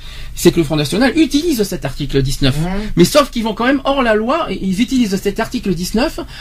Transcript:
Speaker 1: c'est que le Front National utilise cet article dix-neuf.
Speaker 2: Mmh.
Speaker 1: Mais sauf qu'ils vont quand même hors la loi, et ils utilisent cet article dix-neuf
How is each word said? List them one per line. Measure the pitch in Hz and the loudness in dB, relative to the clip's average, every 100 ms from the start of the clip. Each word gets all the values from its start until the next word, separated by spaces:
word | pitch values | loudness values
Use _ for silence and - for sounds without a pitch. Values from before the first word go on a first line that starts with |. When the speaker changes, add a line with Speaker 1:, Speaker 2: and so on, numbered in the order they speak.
| - - - | -14 -12 -12
Speaker 1:
c'est | - 175 | 0 2
que | 175 | 4
le | |
Front | 160 156 | 2 0
National | 147 180 262 320 | 0 2 2 2
utilise | 302 285 349 254 | 2 2 0 0
cet | 202 175 139 | 0 -4 -6
article | - 143 139 | -6 -2 0
dix-neuf. | 135 135 139 135 | 0 2 2 2
Speaker 2:
Mmh. | 170 196 208 - | -2 -2 -2 4
Speaker 1:
Mais | 175 | 4
sauf | 302 269 | 4 2
qu'ils | 240 | 0
vont | 220 | -2
quand | 208 240 | 0 0
même | 277 | 0
hors | 269 277 | 0 0
la | 240 214 | 2 2
loi, | 220 320 - | 2 -2 -2
et | - | -4
ils | 190 185 | -2 0
utilisent | 240 262 226 190 | 0 2 2 0
cet | 202 196 | -2 -2
article | 226 247 202 170 | -4 -4 -2 -2
dix-neuf | 180 214 302 330 - - | -2 0 0 -2 -10 -12